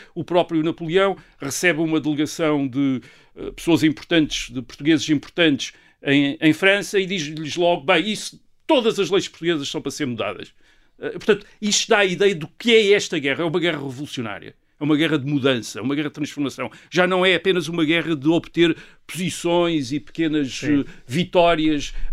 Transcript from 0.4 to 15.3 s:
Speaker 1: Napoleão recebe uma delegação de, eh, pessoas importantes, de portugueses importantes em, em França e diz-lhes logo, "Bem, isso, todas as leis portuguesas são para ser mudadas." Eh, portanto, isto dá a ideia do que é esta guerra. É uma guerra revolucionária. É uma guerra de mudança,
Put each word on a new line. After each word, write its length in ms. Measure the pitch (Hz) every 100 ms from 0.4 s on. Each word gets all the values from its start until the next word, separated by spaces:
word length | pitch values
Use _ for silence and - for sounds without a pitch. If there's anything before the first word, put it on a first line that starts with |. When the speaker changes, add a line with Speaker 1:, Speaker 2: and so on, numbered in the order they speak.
| 165 160
Speaker 1:
Napoleão 520 | 160 160 165 180 196 185 - _
recebe 420 | 139 - 180 151
uma 200 | 165 160
delegação 680 | 143 147 151 - 160 147 135
de, 360 | 127 139 127 - - _ -
eh, 140 | 95
pessoas 340 | - - 160
importantes, 680 | 156 147 - 170 147 - -
de 120 | 123
portugueses 460 | 120 - 147 156 -
importantes 640 | 147 - - 165 135 - - _ _
em, 360 | 147 143 143 -
em 120 | 156
França 440 | 151 190 202 - 202
e 60 |
diz-lhes 500 | 185 190 147 156 151
logo, 300 | 170 175 175
"Bem, 260 | 135 180 214
isso, 320 | 208 - - _ _ -
todas 320 | 294 220 185
as 100 | 170
leis 180 | 190 -
portuguesas 400 | - 165 160 139
são 120 | 156
para 120 | 135
ser 140 | - 139
mudadas." 460 | 110 101 90 101 _ _ _ _ _
Eh, 120 | -
portanto, 360 | - - 202 - _
isto 260 | 208 196 -
dá 100 | 214
a 60 |
ideia 300 | 196 175 202
do 140 | 170 147 _
que 140 | 233
é 180 | 226 202
esta 220 | 202 - 170
guerra. 260 | 135 131
É 40 | 170
uma 140 | 170
guerra 180 | 170 151
revolucionária. 760 | 135 127 147 - 113 92 53 _ _ _
É 40 |
uma 120 | 196 151
guerra 220 | 160 151
de 80 |
mudança, 540 | 131